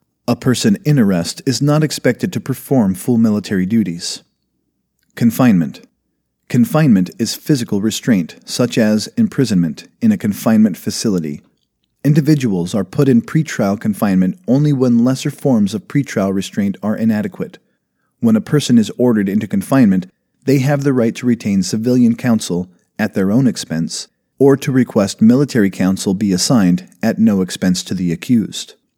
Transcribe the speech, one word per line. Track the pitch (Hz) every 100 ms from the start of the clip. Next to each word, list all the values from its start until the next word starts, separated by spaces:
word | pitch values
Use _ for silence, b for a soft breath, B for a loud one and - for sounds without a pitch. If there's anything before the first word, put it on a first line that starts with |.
| _ _ -
A | 117
person | 131 120 113 101
in | 151 147
arrest | 101 87 85 -
is | - 120
not | 143 151
expected | 151 - 135 117 104
to | 110
perform | - 127 - 139 98
full | 90 - 120
military | 113 104 - 98 92
duties. | 113 90 85 - - _ _ _ _ _ _ _ _ _ -
Confinement. | 120 113 127 92 73 - - _ _ _ _ _ -
Confinement | 127 117 156 156 98 92 -
is | 110
physical | - - 143 117 101
restraint, | 107 - - 101 80 -
such | - - 120 127
as | 107 107 - -
imprisonment, | 110 - 120 95 82 73 - -
in | 113
a | 101
confinement | 107 101 120 110 107 87
facility. | - - 113 90 78 73 _ _ _ _ _ _
Individuals | 139 151 139 147 123 92 87 110
are |
put | 95 - 139
in | 117
pretrial | - 160 151 - 101 104
confinement | 110 98 104 92 92 - -
only | 135 151
when | 135 127 117
lesser | 120 131 147
forms | - 143 117 101
of | 101 -
pretrial | 147 131 110 98
restraint | 98 - - 101 92
are | 104 107
inadequate. | 113 107 - - - - _ _ _ _ _ -
When | 117 110
a |
person | - 147 - 120
is | 104 -
ordered | 123 107 98
into | 104 107
confinement, | 98 - 135 110 92 - _ _ _
they | - 139
have | 131 143
the | 139
right | 127 113 -
to | 123
retain | 117 107 98
civilian | 90 110 120 127 117
counsel | 117 127 110 - 87 127 b b -
at | 107
their | 110 95
own | 113 127
expense, | - - 82 82 - - _ _ -
or | 139 139
to | -
request | 131 120 110 98 -
military | 110 123 139 123 98
counsel | - 95 95 104
be | 95 104
assigned | 90 - 127 90 90 - _
at | 113 95
no | 113 98
expense | 90 - 95 90
to | -
the | 95 90
accused. | 85 - 120 87 - - - _